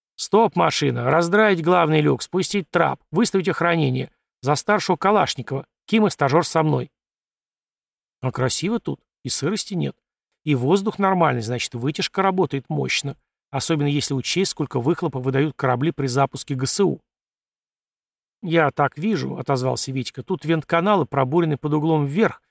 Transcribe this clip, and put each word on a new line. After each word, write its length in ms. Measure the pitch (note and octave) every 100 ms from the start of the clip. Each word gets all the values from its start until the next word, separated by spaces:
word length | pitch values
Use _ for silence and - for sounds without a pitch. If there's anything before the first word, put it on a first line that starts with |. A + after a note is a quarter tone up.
| _ -
«Стоп, 400 | - G#3 A3+ F3
машина! 540 | E3 - C#3+ B2 B2
Раздраить 540 | D#3 E3+ G#3 G#3+ F3+
главный 380 | D#3+ F3+ D#3+ D#3
люк, 200 | D3 C3
спустить 480 | - F#3 - G3+ E3
трап, 320 | F3 D3+ B2+ _
выставить 400 | E3+ A#3 G3 E3+
охранение. 640 | D#3+ E3+ E3+ C#3 B2+ C3+ _ _ _
За 120 | C3+
старшего 440 | C#3+ - G#3 - E3+
Калашникова. 680 | F#3+ G#3 C#3+ - - C3+ - _ -
Ким 180 | A3 G#3
и 60 |
стажер 340 | - C#3 D3 -
со 160 | E3
мной». 300 | D#3 C3+ - _ _ _ _ _ _ _ _ _ _ _ _ _
А 120 | B2+
красиво 480 | - B2+ - F3+ A#3
тут, 200 | - C3+ _ _
и 60 | B2+
сырости 440 | - C#3+ G#3 -
нет. 240 | F3+ C#3+ - _ _ _ _
И 100 | D#3
воздух 460 | C3+ C3 G3 G#3 -
нормальный, 420 | G3 F#3 D#3+ B2
значит, 320 | A2 A#2+ -
вытяжка 480 | A#2+ C3 D#3 F3+ -
работает 440 | F#3+ F#3 E3+ C#3 -
мощно. 480 | D3+ C3 - C#3+ - _ _ _
Особенно 380 | C#3 - D#3+ C#3+
если 260 | C#3+ -
учесть, 380 | C3+ - F3 F#3+
сколько 280 | - D3 C3
выхлопа 400 | B2 F3 E3 C3+
выдают 360 | B2+ C3+ D3+ -
корабли 360 | B2+ B2 D3+
при 140 | - C3+
запуске 480 | B2 C#3 - -
Г 140 | C3+ C3
С 120 | -
У. 200 | F#3+ C#3 _ _ _ _ _ _ _ _ _ _ _ _ _ _
«Я 260 | F3 E3 D3
так 260 | - C#3+ -
вижу», 400 | G3+ F#3 C3 C#3
отозвался 540 | B2+ C3 B2+ B2+ -
Витька, 320 | C3 B2 -
«тут 220 | - - D3+
вентканалы 600 | D#3+ - E3+ F#3+ G3+ C#3
пробурены 520 | C#3 B2+ E3 E3 C#3+
под 160 | D3
углом 320 | D3+ D#3 D#3 C#3+
вверх, 380 | D#3+ G#3 - _